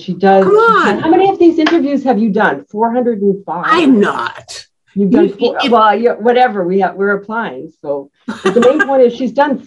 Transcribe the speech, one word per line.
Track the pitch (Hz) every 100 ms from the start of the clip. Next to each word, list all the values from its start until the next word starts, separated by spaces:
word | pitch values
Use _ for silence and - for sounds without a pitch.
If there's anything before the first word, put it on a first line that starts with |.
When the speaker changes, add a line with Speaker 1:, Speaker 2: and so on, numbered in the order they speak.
Speaker 1:
she | -
does. | 165 392 392
Speaker 2:
Come | 381
on. | 427 453 370 339 -
Speaker 1:
How | 320 370
many | 392
of | 392
these | 339 320
interviews | 311 330 277 277 262
have | 208
you | 226 202
done? | 180 - -
Four | 208 226 247
hundred | 240 208
and | 202 190
five? | - 170 - 359
Speaker 2:
I'm | 285 220
not. | 175 123 120 - - - - _ _
Speaker 1:
You've | 196 196 262
done | 392
Speaker 2:
You, |
Speaker 1:
four, | - 233 -
Speaker 2:
you | 269
Speaker 1:
well, | 226 214 214
yeah, | 233
whatever. | 202 226 247 247 208 175
We | 196
have, | 180 185
we're | 202 196
applying. | - 226 190 131 160 _
So | 147 143 - _ -
but | - 381
the | - 494
main | 302 269
point | 269
is | 240
she's | 233 254 277
done | 294 262